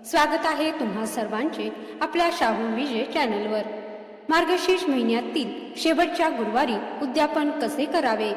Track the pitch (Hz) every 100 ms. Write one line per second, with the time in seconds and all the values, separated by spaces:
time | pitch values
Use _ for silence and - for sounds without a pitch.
0 | - 320 302 330 330 294 311 311 233 196
1 | 220 233 208 214 294 - 214 - - -
2 | 311 349 339 330 240 214 226 220 285 226
3 | - 320 254 208 214 214 202 - - -
4 | - - - 320 330 359 370 370 359 262
5 | 226 226 233 - 208 - - - 320 311
6 | 339 - 320 262 214 226 285 202 - -
7 | 277 294 302 311 294 285 226 - 294 339
8 | 269 220 214